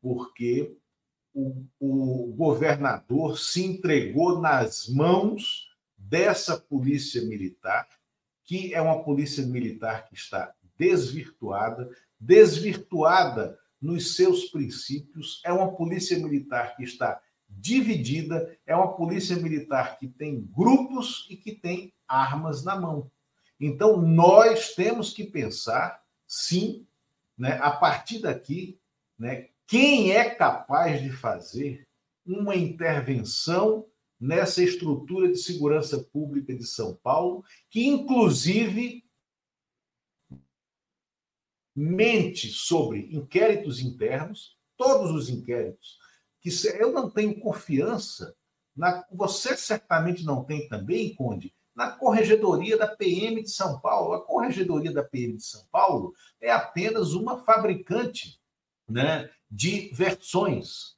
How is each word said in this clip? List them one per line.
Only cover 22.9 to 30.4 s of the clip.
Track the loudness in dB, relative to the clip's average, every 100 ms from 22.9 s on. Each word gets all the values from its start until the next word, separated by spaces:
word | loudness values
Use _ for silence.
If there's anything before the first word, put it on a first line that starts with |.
| -6 -10 _ _ _ _ _
Então, | -6 4 6 6
nós | 6 8 10 10 10 6 -2
temos | -2 0 0 -6
que | -8
pensar, | -10 -6 -6 -8 -4 -2 -2 -6 _ _ _
sim, | -8 -2 -2 -2 -6 -16 _ _ _ _ _
né, | -4 0
a | 0
partir | 2 2 2 -6 -8
daqui, | -6 -6 -8 -10 -10 -16 _ _ _ _
né, | -10 -10 -12 _ _
quem | 4 6 6 4
é | 4 2
capaz | 2